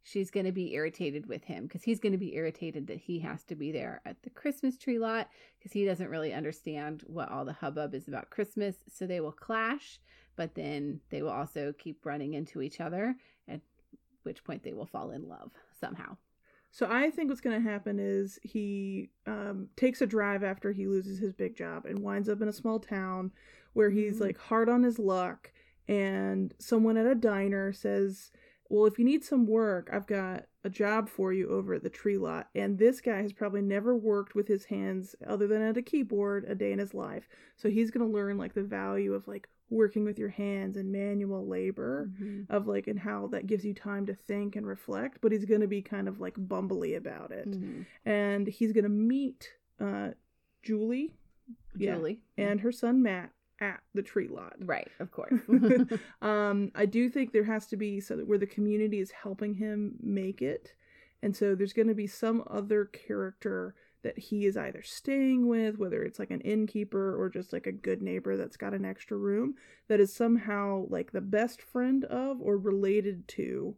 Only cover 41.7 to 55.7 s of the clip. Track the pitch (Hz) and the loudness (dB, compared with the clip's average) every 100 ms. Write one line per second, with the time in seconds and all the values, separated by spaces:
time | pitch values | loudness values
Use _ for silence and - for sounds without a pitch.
41.7 | - 226 277 214 190 208 202 196 208 214 | -2 -2 -2 -4 -6 -8 -8 -2 0 2
42.7 | 202 196 208 202 208 196 202 196 208 208 | -2 -2 -4 -4 -4 -4 -4 0 0 0
43.7 | 202 208 202 202 196 - 202 202 208 208 | -6 -6 -4 -4 -6 -4 -4 -2 -4 -6
44.7 | 196 - 196 254 - 226 214 196 214 208 | -8 -6 -6 -6 2 2 4 4 4 4
45.7 | 202 190 208 196 202 185 190 185 185 190 | 0 -4 -4 -4 -6 -8 -6 -4 -4 -2
46.7 | 185 170 160 - 78 - - 208 196 185 | -2 -2 -4 -6 -10 -10 -8 -8 -6 -8
47.7 | - 180 - 226 208 202 202 202 - 226 | -10 -14 -8 0 0 2 0 -2 0 2
48.7 | 220 208 208 226 269 269 - - - _ | 4 4 2 2 2 -2 -6 -20 -20 _
49.7 | _ 202 202 202 - _ _ _ _ - | _ -4 -4 -6 -10 _ _ _ _ -2
50.7 | 214 220 247 311 - _ _ - 233 - | 0 0 0 -4 -8 _ _ -20 -18 -14
51.7 | 190 196 175 160 226 _ - 202 208 226 | -4 -2 0 -2 -6 _ -2 0 2 0
52.7 | 240 233 254 233 185 175 _ _ - 202 | 0 4 6 4 2 -8 _ _ -6 -6
53.7 | 175 _ 196 196 208 - - 87 - 180 | -6 _ -6 -2 -2 -2 -6 -12 -10 -4
54.7 | 151 - - 185 - - 240 - 247 214 | -4 -4 -10 -10 -8 0 0 6 6 8